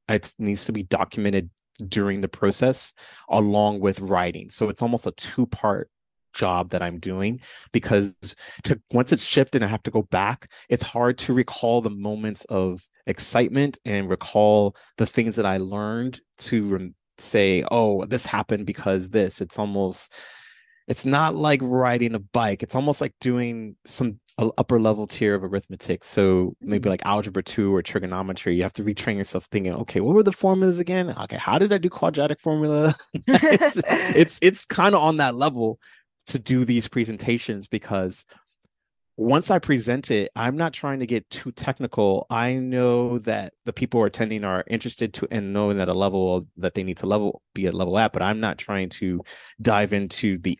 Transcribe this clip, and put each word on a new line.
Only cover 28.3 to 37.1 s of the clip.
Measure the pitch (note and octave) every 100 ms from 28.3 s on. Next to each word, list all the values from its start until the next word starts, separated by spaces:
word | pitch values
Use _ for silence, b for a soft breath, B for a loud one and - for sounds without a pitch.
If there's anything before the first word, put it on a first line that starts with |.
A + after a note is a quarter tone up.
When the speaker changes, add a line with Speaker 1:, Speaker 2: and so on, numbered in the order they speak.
| F#2 - F2
Speaker 1:
you |
have | F#2
to | -
retrain | G#2 G2+ - G2+
yourself | G2 - -
thinking, | G#2 F#2
"Okay, | - A#2 F2+
what | A2
were | G3+
the | G3+
formulas | F#3+ F#3+ F#3+ F#3+ F3
again? | E3+ F#3 F3+
Okay, | - - -
how | - C3+
did | G3+
I | G3+
do | F3
quadratic | - E3+ D3 D3 D3
formula?" | D#3+ D3+ D3+ D3 D#3 - -
<laughs> | - -
It's, | C4+ D#4+ G#3 D4+ -
Speaker 2:
<laughs> | -
Speaker 1:
it's, | - - - E3 -
it's | F3+ G3
kinda | - - F#3+ G3
on | D#3 D#3
that | C3+
level | B2 D3+ B2 A2+ A2+ b b b _
to | - C3
do | G#2+ B2+
these | B2 A#2+ -
presentations, | B2+ A2